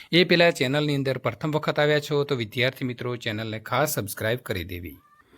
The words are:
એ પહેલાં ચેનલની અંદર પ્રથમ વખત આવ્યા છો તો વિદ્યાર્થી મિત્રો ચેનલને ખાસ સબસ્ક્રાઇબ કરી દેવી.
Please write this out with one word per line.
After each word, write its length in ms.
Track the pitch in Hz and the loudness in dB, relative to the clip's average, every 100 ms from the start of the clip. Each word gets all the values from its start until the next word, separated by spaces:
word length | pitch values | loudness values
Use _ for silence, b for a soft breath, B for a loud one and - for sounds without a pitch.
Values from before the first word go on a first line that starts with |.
| B | B
એ 120 | 165 | 2
પહેલાં 280 | 175 170 170 | 4 6 6
ચેનલની 420 | 170 127 143 147 | 4 0 2 0
અંદર 240 | 139 135 127 | 0 0 -2
પ્રથમ 320 | 120 113 160 | -4 -4 -2
વખત 280 | 151 156 151 | -2 0 2
આવ્યા 200 | 147 147 | 4 2
છો 260 | 147 147 | 2 0
તો 100 | 143 135 | 0 -2
વિદ્યાર્થી 480 | 107 123 127 - | -2 0 0 0
મિત્રો 320 | 127 120 123 120 | -8 -6 -6 -6
ચેનલને 440 | 117 107 113 107 | -4 -4 -6 -8
ખાસ 340 | - 123 151 | -2 0 2
સબસ્ક્રાઇબ 460 | 139 107 - 107 127 | -2 -6 -4 -2 -2
કરી 240 | - 101 | -4 -6
દેવી. 340 | 87 90 85 69 _ _ B | -4 -8 -10 -14 _ _ B